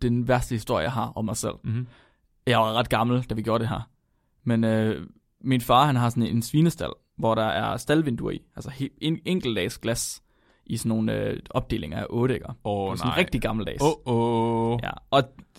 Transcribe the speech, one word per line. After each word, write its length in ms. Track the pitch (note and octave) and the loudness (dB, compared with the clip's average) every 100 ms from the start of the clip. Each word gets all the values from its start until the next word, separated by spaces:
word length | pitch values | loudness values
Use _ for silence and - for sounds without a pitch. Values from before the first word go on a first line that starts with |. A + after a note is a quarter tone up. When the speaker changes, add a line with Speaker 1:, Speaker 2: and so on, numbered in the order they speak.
Speaker 1:
den 260 | B2 A#2+ A#2+ | 0 0 2
værste 260 | B2 - | 0 2
historie, 280 | A#2 - G#2+ | -4 -2 -2
jeg 100 | D#2+ | 0
har 200 | A2+ A2 - | -2 -4 -4
om 80 | |
mig 120 | A2 A2+ | -4 -2
selv. 180 | A2 - | -4 -6
Speaker 2:
Mhm. 220 | B2 A2+ B2 - _ _ _ _ - | -4 -4 -6 -14 _ _ _ _ 0
Speaker 1:
Jeg 120 | A#2 | 2
var 140 | A2 | 4
ret 160 | A2 B2 | 2 0
gammel, 340 | A2 A#2 B2 B2 | 2 2 2 0
da 40 | |
vi 80 | A2 | -4
gjorde 200 | G#2+ A2+ | 0 0
det 60 | A2 | 0
her. 200 | A2+ - _ _ _ _ _ A#2+ | -4 -8 _ _ _ _ _ 0
Men, 180 | A#2 | 2
øh, 420 | A2+ A2 A2 F2+ F2 - _ _ | 2 2 2 -2 -8 -18 _ _
min 200 | C3 B2+ | 0 0
far, 260 | A#2 B2 D3 | 4 4 6
han 100 | B2+ | 4
har 120 | A#2+ | 2
sådan 120 | A#2 | 2
en 200 | A2+ A#2 | 0 0
svinestal, 480 | A2+ D3+ E3 - C2+ - _ - | 0 4 4 2 -6 -8 _ -2
hvor 160 | A#2 | 0
der 100 | A2+ | 2
er 320 | A2 E2 A2 A2+ | 2 0 -2 -4
staldvinduer 540 | - D3+ D#3 A#2 A2+ | 2 2 2 -2 -4
i. 80 | - - - | -6 -10 -14
Altså 140 | - | -12
he-, 280 | C3 C3+ - | -8 -8 -4
en, 180 | D3+ E3 - | -4 -2 -2
enkeltlags 520 | F#3 B2+ G#2 F#2 - | -2 -2 -2 -4 -4
glas 440 | A2 A#2+ - - _ _ _ _ - | -4 -4 -4 -10 _ _ _ _ -8
i 100 | A#2 | -4
sådan 120 | A2+ | 0
nogle, 240 | A2 A2 | 0 0
øh, 280 | G#2+ G#2 - - | 0 -2 -6 -4
opdelinger 480 | - - G#2+ - A2+ | -4 -2 -6 -6 -6
af 60 | G2+ | -4
otte, 240 | A#2 B2+ | 0 0
ikke? 120 | A#2 - A#2 | 0 -6 -10
Speaker 2:
Åh, 220 | A2 G2+ F#2+ | -4 -2 -2
Speaker 1:
Det 60 | |
er 40 | F2+ | -2
sådan 140 | E2 | -2
Speaker 2:
nej. 80 | D#2+ | 0
Speaker 1:
rigtig 220 | - B2+ | 0 -2
gammeldags. 420 | A2+ A2 G2+ - | -2 -4 -4 2
Speaker 2:
Åh, 100 | D3 D#3 - | 2 2 0
åh. 640 | A#2 A#2 A#2 A#2 A#2 A#2 A#2+ | 0 2 2 2 0 0 0
Speaker 1:
Ja, 80 | - - - | -4 -8 2
og 120 | C#3 B2+ - - | 2 2 -6 -20